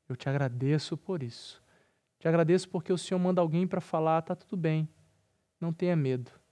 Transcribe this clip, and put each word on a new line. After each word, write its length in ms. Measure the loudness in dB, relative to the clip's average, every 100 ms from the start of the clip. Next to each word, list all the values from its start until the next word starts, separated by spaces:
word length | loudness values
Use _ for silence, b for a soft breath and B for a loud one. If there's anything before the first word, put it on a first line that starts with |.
| -12
Eu 80 | -8
te 140 | -2
agradeço 680 | -2 -2 -2 0 0 -2 -8
por 260 | -6 -6
isso. 400 | -8 -12 -18 -20 b b b b b _
Te 120 | 2
agradeço 400 | 4 4 4 2
porque 240 | -6 -2
o 40 | -2
Senhor 220 | -2 0
manda 220 | 2 2
alguém 260 | 2 2 0
pra 140 | -2
falar, 400 | -2 0 2 2
"Tá 160 | 0 -8
tudo 180 | -8 -4
bem, 320 | 0 0 -2 _ _ _ _ _ _ -8
não 140 | -8
tenha 240 | -2 0 2
medo. 340 | 0 -2 -6 -18 _